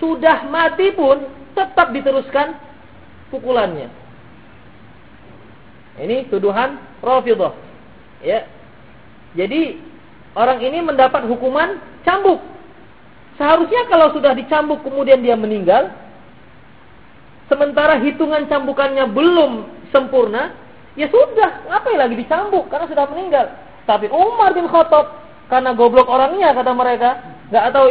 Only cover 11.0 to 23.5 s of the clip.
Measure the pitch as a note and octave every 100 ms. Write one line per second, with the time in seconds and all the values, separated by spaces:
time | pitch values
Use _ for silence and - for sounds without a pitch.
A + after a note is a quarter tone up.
11 | C4 C#4 A#3 A#3+ B3+ C#4+ F4 F#4+ - -
12 | E4+ F#4+ G4 E4 - - - - - -
13 | - - - - C#4+ E4 E4+ B4 A#4+ E4+
14 | D#4 D4+ C4+ B3 A#3+ D4+ D4+ D4 C4+ C#4
15 | C4+ C4 A#3+ A3+ G#3+ G#3+ F3 A3 F#4 -
16 | - - - - - - - - - -
17 | - - - - - C#4+ C#4+ C#4+ D4+ C#4+
18 | C#4+ - D4+ D4+ D4 C#4+ C4+ C#4 C#4 C4+
19 | B3 G#3+ E4 F4 C#4 A3+ G3+ - - C#4
20 | C4 B3+ A3 A3+ D#4+ - - - - -
21 | D4+ A#4+ D5 A4 F#4+ - - G4+ - F#4
22 | B3+ A#3 - D#4+ G4+ F#4+ - C#4 E4 D4
23 | C#4 D#4 F#4 C#4+ G#3